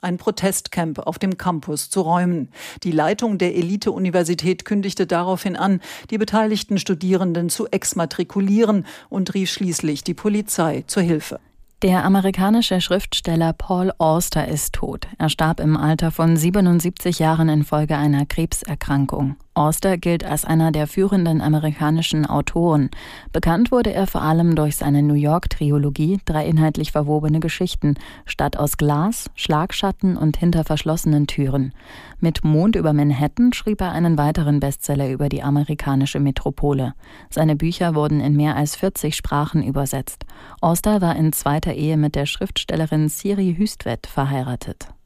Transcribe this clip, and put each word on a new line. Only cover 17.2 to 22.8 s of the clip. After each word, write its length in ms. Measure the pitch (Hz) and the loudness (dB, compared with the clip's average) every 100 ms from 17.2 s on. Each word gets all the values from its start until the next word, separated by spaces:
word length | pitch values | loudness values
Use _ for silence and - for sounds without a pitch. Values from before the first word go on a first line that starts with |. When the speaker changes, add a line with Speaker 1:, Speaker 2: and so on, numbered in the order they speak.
| 160 160 160 | 2 4 4
Speaker 2:
infolge 480 | 151 147 151 151 151 | 2 2 0 0 2
einer 280 | 147 143 147 | 2 2 0
Krebserkrankung. 1080 | - 165 - - 147 - 139 135 - 135 143 - | -2 -2 -4 -6 -8 -2 0 0 -2 -4 -4 -6
Auster 440 | - 151 156 196 180 | 0 0 2 0 0
gilt 260 | 175 170 | 0 -2
als 220 | - 147 - | -2 -4 0
einer 260 | 160 160 | 2 2
der 160 | 151 151 | 0 -2
führenden 540 | - 196 196 170 156 | 0 2 2 2 2
amerikanischen 840 | 151 151 156 147 151 160 165 156 147 | 2 2 0 -2 0 0 0 0 0
Autoren. 640 | 143 139 170 175 151 | 0 -2 0 2 4